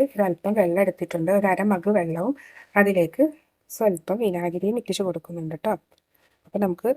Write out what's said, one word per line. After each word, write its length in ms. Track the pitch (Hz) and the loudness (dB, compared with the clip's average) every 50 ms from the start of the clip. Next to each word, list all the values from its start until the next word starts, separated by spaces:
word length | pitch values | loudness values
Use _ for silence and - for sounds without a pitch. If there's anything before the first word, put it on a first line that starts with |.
| 269 | 0
ഒരല്പം 500 | 269 - 202 202 190 170 - - 196 208 220 | 0 0 -2 0 0 -2 -2 -4 -2 0 2
വെള്ളം 220 | 190 175 170 190 202 | 2 2 2 2 2
എടുത്തിട്ടുണ്ട്. 460 | 190 175 - 175 160 - 170 165 165 196 202 | 0 0 -4 -6 -6 -4 -4 0 0 2 2
ഒരു 80 | 196 196 185 | 2 2 0
അര 100 | 180 196 208 | 2 2 0
മഗ് 200 | 202 180 170 196 208 202 | 0 0 0 0 0 2
വെള്ളവും 360 | 170 165 160 165 180 240 285 - - - - - - _ - 202 | 0 0 -2 -4 -2 -4 -4 -6 -8 -20 -20 -20 -12 _ 2 4
അതിലേക്ക് 440 | 202 202 196 185 170 175 - - 277 311 294 - _ _ _ _ _ - - | 4 4 4 2 2 0 2 2 0 0 0 -4 _ _ _ _ _ -14 -6
സ്വല്പം 420 | - 220 208 185 165 - - 190 226 240 | 0 0 0 0 0 -4 -4 -4 -2 0
വിനാഗിരിയും 520 | 208 180 175 175 175 170 175 185 202 226 240 | 0 0 0 -2 -2 -4 -2 -2 -2 -2 -2
ഇറ്റിച്ച് 220 | 226 - 185 - 202 185 | -4 -4 -4 -4 -2 -4
കൊടുക്കുന്നുണ്ട് 480 | 175 170 - - 175 170 165 156 160 160 - | -4 -6 -8 -12 -12 -10 -8 -8 -8 -6 -4
ട്ടോ. 80 | 220 208 170 _ _ _ _ _ _ _ _ _ _ _ _ _ | -4 -4 -4 _ _ _ _ _ _ _ _ _ _ _ _ _
അപ്പോൾ 140 | _ - 202 202 | _ -4 -2 -2
നമുക്ക് 240 | 190 175 175 - 226 269 | -2 -2 -2 -2 -2 -2